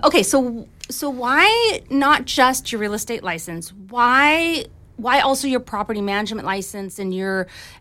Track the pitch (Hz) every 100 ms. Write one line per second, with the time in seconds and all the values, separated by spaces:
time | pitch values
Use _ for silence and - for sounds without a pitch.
0 | 311 330 - 277 247 233 - - - 254
1 | 285 254 247 285 392 453 453 - - 277
2 | 277 302 - - 254 262 - 220 208 208
3 | - 233 185 165 175 165 165 196 190 240
4 | 240 262 294 320 330 320 - - - -
5 | 233 269 269 269 277 254 254 208 208 208
6 | 202 196 208 220 165 196 190 208 196 196
7 | 196 185 190 190 185 - - -